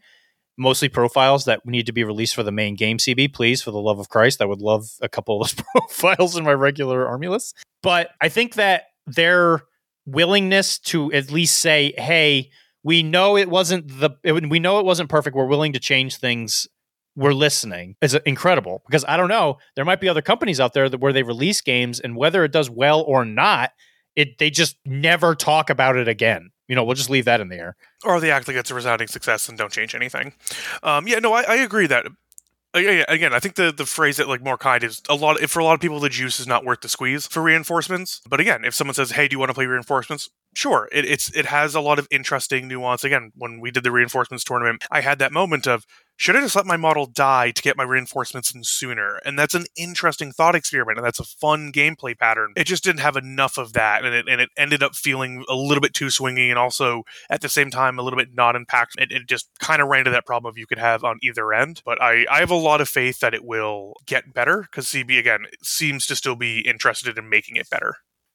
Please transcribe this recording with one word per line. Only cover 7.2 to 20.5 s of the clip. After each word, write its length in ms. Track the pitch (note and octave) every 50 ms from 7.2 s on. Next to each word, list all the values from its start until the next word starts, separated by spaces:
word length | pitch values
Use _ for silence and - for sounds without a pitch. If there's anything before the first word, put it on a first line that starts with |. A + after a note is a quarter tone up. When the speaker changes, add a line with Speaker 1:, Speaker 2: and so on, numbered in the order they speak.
| E3
Speaker 1:
list. 300 | F3+ F#3+ B3+ - - - - - _ _ _
But 280 | - F#3 F3 E3+ E3+ - _ -
I 80 | - D#3+
think 260 | - A3+ A#3+ A#3 -
that 300 | A3 G3+ F#3+ F3+ E3 - _ _ _ -
their 560 | D3+ B2 E3 E3 F3 F3+ F3+ F3 E3+ E3 D#3 - _ _ _ _ _ _ _ -
willingness 720 | D3 B2+ D#3 E3+ F3 G3+ G3+ F#3+ F#3 G3 G3 F#3+ - - -
to 320 | - - - E3 C#3+ -
at 200 | D3+ C#3+ C#3 C3+
least 260 | D3 E3+ E3+ D3+ - -
say, 340 | - E3 D3+ D3+ C#3+ C#3+ -
"Hey, 540 | - B2 D3 E3+ E3 D#3 D3 C#3+ C3 C3 - _ _ _ _ _ _ -
we 180 | D3+ E3+ E3+
know 340 | D#3+ D#3 E3 F3+ F#3+ G3+ G3+
it 120 | G3+ G3 F3
wasn't 400 | E3+ F#3 F#3 D#3+ F#3 F3+ D3+ C#3+
the, 220 | C3 C3+ D3+ D3 - _
it, 260 | - E3+ D#3 F3 D#3 C#3+
we 120 | D#3+ E3+
know 180 | E3 F#3 G3+ G#3+
it 60 | F#3+
wasn't 240 | F#3 F3+ E3 E3 B2+
perfect. 260 | D#3+ D3+ C#3+ D3 C3
We're 120 | C3+ C3
willing 260 | C3 C#3+ C#3+ D#3 D3+
to 80 | C3+ B2+
change 380 | - - C#3 C3 C3 C3 - -
things. 500 | C3 B2 A#2+ A#2 A2+ G#2 - - - - _ _ _ _ _ _ _ _ -
We're 160 | C#3 C3+ C#3+
listening," 640 | C#3 C3+ D3+ C#3+ - - - G#2+ F2+ F2 F2 F#2 G#2+ -
is 140 | D#3+ C#3 C3+
incredible, 720 | D3+ - D3 C3+ - - F3+ F3+ C3+ F#2+ F2+ F#2 - _
because 180 | - C#3+ D3+ C3 C3+
I 80 | D#3
don't 120 | E3+ F3+ F3
know, 300 | A3 A3+ E3+ D3 C3+ - _ _ -
there 100 | C3+ C#3+
might 160 | F3 F#3+ F#3
be 80 | F#3+ F#3
other 140 | E3 D#3
companies 380 | - - A#3 B3 D#4+ G#3